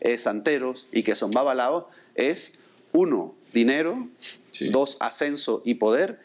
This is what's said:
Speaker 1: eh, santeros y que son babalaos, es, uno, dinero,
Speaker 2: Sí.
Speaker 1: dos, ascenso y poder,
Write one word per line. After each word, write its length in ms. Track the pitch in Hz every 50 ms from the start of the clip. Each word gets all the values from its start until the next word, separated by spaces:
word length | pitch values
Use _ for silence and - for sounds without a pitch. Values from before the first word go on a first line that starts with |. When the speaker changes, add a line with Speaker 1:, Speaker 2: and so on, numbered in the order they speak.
Speaker 1:
eh, 160 | - 117 120
santeros 720 | 113 - 117 104 107 107 156 147 135 127 127 123 - - _
y 120 | - 113 107
que 120 | 110 101
son 160 | - 117 101
babalaos, 540 | 107 127 139 139 127 127 123 131 156 170 170 - - - - _ -
es, 440 | - 123 147 - - - - - - _ _ _ _ _ _
uno, 420 | - 170 185 165 131 95 80 - - - _ _ -
dinero, 560 | 117 113 123 139 151 160 165 233 254 240 - - - - - - - _ _
Speaker 2:
Sí. 180 | - - 135 131
Speaker 1:
dos, 280 | - 135 139 135 - -
ascenso 600 | - 117 - - 151 147 143 - - 123 110 - -
y 100 | 120 117
poder, 440 | - 107 107 117 143 190 190 226 - _